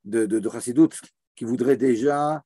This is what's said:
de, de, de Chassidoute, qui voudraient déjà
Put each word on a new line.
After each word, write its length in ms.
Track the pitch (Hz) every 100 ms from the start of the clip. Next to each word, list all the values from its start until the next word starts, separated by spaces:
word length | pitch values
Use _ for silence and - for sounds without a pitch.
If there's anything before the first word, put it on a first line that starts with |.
| 101
de, 200 | 113 107
de, 140 | 110
de 100 | 104
Chassidoute, 520 | 113 123 123 160 - - _ _ -
qui 80 |
voudraient 340 | 117 123 123 127
déjà 680 | 131 117 139 143 147 151